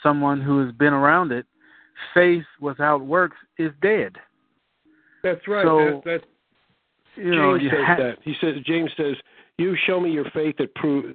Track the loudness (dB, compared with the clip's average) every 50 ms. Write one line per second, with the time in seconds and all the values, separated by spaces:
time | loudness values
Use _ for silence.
0 | 0 0 2 2 0 0 0 0 0 0 0 0 0 -2 -2 0 2 2 2 4
1 | 4 4 4 4 2 -2 -4 -8 -8 _ _ _ _ _ _ _ _ _ _ -18
2 | -8 0 2 4 4 4 4 0 -2 -10 _ -10 -8 -8 -4 0 0 2 2 0
3 | 0 -2 0 0 0 0 -4 -12 _ _ _ -6 -6 -6 -4 -2 0 0 0 0
4 | -2 -6 -10 -18 -20 _ _ _ _ _ _ _ _ _ _ _ _ _ _ _
5 | _ _ _ _ -4 -4 -4 -4 -4 -4 -2 0 2 4 4 4 4 2 0 -4
6 | -6 -6 -8 -8 -8 _ _ _ _ _ _ _ _ _ _ _ _ _ _ _
7 | _ _ -14 -8 -4 0 0 2 2 2 2 2 0 0 0 0 2 2 2 2
8 | 0 -4 -6 -8 -10 -8 -6 -4 -2 -4 -4 -4 -4 -4 -2 -2 -2 -4 -4 -4
9 | -4 -4 -4 -8 -10 _ _ _ -20 _ -6 -4 -2 -2 -2 0 0 0 0 0
10 | 0 -2 -2 -2 -4 -4 -4 -2 -2 -2 -2 -2 -4 -6 -4 -4 -2 0 0 0
11 | -2 -6